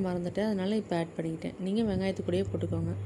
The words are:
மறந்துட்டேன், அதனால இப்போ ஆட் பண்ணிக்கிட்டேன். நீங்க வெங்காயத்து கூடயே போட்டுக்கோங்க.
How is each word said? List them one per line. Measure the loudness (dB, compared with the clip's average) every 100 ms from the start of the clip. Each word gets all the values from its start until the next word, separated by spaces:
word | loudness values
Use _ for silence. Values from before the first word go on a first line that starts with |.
மறந்துட்டேன், | 0 0 -2 0 0
அதனால | 2 2 0
இப்போ | 2 0
ஆட் | 0 -2
பண்ணிக்கிட்டேன். | -4 -4 -6 -4
நீங்க | -2 2 2
வெங்காயத்து | 2 2 0 0
கூடயே | 2 2
போட்டுக்கோங்க. | 0 0 0 0 -2